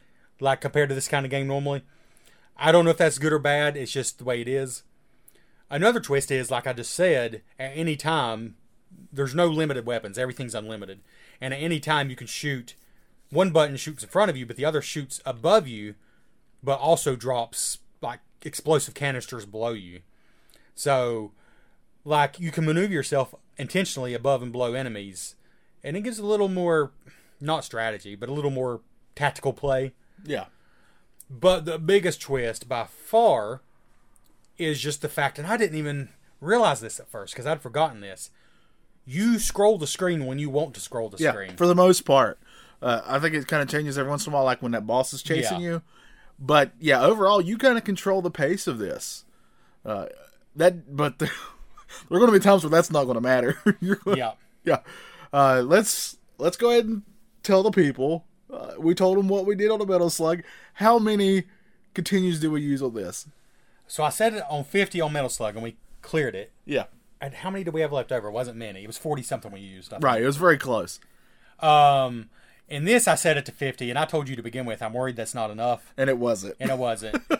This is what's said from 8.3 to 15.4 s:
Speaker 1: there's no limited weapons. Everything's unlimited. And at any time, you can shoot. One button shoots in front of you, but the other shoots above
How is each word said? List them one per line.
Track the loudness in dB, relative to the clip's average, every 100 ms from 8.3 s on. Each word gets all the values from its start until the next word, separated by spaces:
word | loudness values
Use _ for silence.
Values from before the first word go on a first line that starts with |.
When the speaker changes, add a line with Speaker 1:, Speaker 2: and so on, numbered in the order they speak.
| -4 -10 -16 _ _ _ -20 -14
Speaker 1:
there's | -6 -4 2
no | 2
limited | 2 -2 -2 -4
weapons. | -4 -6 -6
Everything's | -6 -6 -8 -8
unlimited. | -10 -12 -14 -16 _ _ -20 -12
And | -8
at | -6
any | -4 -4
time, | 0 0 0
you | -6
can | -12
shoot. | -8 -6 -6 -8 -20 _ _ _ _ -6
One | 0 4
button | 4 2 0
shoots | -10 -12
in | -4
front | 2 2
of | 0
you, | -8
but | -4
the |
other | -2 -2
shoots | -4 -8 -10 -10 -10
above | -4